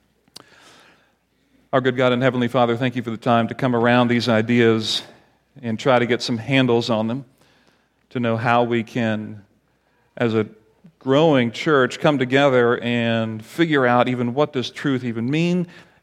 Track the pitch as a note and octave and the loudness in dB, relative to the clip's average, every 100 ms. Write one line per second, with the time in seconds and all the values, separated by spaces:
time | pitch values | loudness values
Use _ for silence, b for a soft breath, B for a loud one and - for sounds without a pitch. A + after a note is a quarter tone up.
0 | _ _ _ - B B B B B B | _ _ _ -20 B B B B B B
1 | B B _ _ _ _ - C3+ B2+ B2 | B B _ _ _ _ -4 -2 0 0
2 | B2+ B2 C3 B2 A#2+ C3+ A#2+ A#2 B2+ A#2+ | 0 2 0 0 -2 0 0 0 -2 -4
3 | A#2 A2 - A#2 A2+ A#2 C3+ A#2+ A#2+ B2 | -6 -6 0 0 0 -2 -2 0 2 2
4 | A#2+ A#2+ A2 A2 A2+ A#2+ A#2 A2+ G#2+ - | 2 0 0 0 2 2 4 2 -2 -8
5 | - B B B B - A#2+ A2+ C#3+ B2 | -10 B B B B -14 -8 -4 2 2
6 | A#2+ A#2 - A#2+ A2 C3+ B2+ A#2 A#2 A2 | 2 -2 -2 -6 -2 0 2 2 0 -2
7 | A2 B2+ C3 _ b b b b b b | -2 -6 -10 _ b b b b b b
8 | b C3 A#2+ A2+ B2 A#2+ A#2+ A#2+ G#2+ C3 | b -6 -2 -2 0 2 2 -2 -4 -4
9 | A2+ G#2+ G#2+ G#2+ G2 _ _ _ _ _ | -4 -4 -8 -14 -20 _ _ _ _ _
10 | _ - A#2+ A2 G#2+ - _ _ - _ | _ -4 -2 0 -2 -6 _ _ -20 _
11 | C3 C3+ E3 C#3 A#2 A2+ - D3 B2 - | 0 2 4 4 0 -2 0 2 2 0
12 | E3 D3 C3 C3+ C#3+ B2+ A#2+ A#2+ A#2+ A#2+ | -2 0 0 2 4 4 2 0 -2 -2
13 | A#2 A2+ A2 A2 A2 - E3+ D3 B2 B2 | -2 -2 -4 -8 -10 -4 0 2 2 2
14 | B2 B2 A#2+ A#2+ D3 C#3 A#2 - D3+ C3 | 2 0 -4 -2 -2 -2 -6 -6 -4 -2
15 | B2 A2+ A#2 D3+ E3+ F3+ E3+ B B B | -4 -6 -4 -2 0 -2 -4 B B B